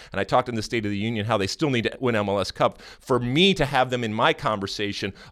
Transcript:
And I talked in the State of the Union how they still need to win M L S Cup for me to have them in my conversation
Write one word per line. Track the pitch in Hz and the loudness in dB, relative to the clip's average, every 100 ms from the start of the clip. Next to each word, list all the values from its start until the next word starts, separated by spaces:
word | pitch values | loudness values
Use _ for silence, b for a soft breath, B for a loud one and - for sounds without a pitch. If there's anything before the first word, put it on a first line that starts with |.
| B | B
And | 95 | -6
I | |
talked | 98 131 127 | 0 0 0
in | 113 | -4
the | |
State | 101 120 104 | -4 -2 -2
of | |
the | 101 | -2
Union | 107 117 | -2 -2
how | 104 110 | 0 0
they | 95 | 0
still | - 156 | 0 0
need | 123 | 0
to | 110 - | 0 -2
win | 127 113 | 0 0
M | 104 | 0
L | 101 | 0
S | 95 | -2
Cup | - 127 - B B | 0 0 0 B B
for | - 123 | -2 0
me | 120 139 196 | 2 4 4
to | 185 | 4
have | 135 139 127 | 2 2 0
them | 123 | 0
in | 117 | -2
my | 110 139 | 2 2
conversation | 156 143 107 98 - 104 101 101 B B | 2 -2 -2 -4 -4 -4 -4 -8 B B